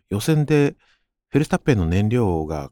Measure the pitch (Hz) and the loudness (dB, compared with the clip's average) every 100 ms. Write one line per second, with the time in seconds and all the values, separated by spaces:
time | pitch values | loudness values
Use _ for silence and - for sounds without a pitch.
0 | _ 101 131 156 143 147 143 - _ _ | _ -4 -2 0 2 2 0 -2 _ _
1 | _ _ _ 139 156 180 - 113 82 90 | _ _ _ -2 -2 -2 0 0 2 0
2 | 107 120 107 85 76 76 69 | 0 0 0 0 -4 -6 -8